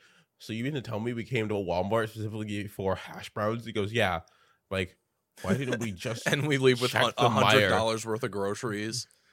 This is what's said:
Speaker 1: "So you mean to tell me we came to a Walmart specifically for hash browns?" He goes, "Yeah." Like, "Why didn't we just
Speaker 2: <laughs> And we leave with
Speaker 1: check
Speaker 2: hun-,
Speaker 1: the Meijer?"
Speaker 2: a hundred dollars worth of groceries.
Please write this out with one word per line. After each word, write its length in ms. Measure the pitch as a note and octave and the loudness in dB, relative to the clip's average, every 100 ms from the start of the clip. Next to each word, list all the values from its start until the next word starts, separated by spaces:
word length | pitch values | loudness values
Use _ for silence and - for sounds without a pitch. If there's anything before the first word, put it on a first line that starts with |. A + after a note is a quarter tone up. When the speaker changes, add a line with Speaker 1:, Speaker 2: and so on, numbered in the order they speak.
| _ _ _ _ | _ _ _ _
Speaker 1:
"So 120 | - | -8
you 140 | A2+ B2+ | -4 -4
mean 80 | |
to 80 | D3+ | -4
tell 180 | A2 G#2+ | -4 -4
me 140 | A#2 | -4
we 100 | A#2 | -4
came 240 | G#2+ A#2+ G#2+ | -2 -2 0
to 80 | G#2 | 0
a 80 | |
Walmart 460 | F2+ E2+ F#2+ A2+ A2 | 0 0 2 0 0
specifically 580 | A2 G#2+ G#2+ G#2+ G#2 G#2 | -4 -8 -6 -6 -6 -6
for 280 | - F#2+ F#2 | -4 -2 -2
hash 340 | - - - | -4 -14 -10
browns?" 340 | - G#2+ A#2 A#2 | -4 -2 -2 -4
He 60 | |
goes, 220 | G#2+ G2+ | -4 0
"Yeah." 280 | A#2 G2+ E2 - _ _ _ - | 2 2 0 -6 _ _ _ -6
Like, 260 | F#2+ F#2 - _ _ _ - | -4 -4 -8 _ _ _ -8
"Why 100 | F#2+ | -2
didn't 260 | G2 C3 A#2+ | 0 0 -2
we 120 | A2+ | -4
just 360 | F#2 A#2+ A2+ - | -6 -6 -4 0
Speaker 2:
<laughs> 0 | |
And 200 | D3+ D3+ | 0 2
we 100 | C3+ | 4
leave 240 | C3 B2 | 4 4
with 100 | B2 | 4
Speaker 1:
check 120 | B2 | 2
Speaker 2:
hun-, 100 | B2 - | 2 2
Speaker 1:
the 80 | |
Meijer?" 40 | A#2+ | 2
Speaker 2:
a 180 | A2 G2+ | 4 6
hundred 240 | G#2+ G2+ | 6 6
dollars 360 | G#2+ A2+ A2+ A2 | 4 2 0 -2
worth 180 | A2 | -4
of 80 | B2 | -2
groceries. 760 | G2+ G2 G#2 B2 G#2 G#2+ A#2+ - _ _ | -2 -2 -2 -4 -4 -4 -6 -10 _ _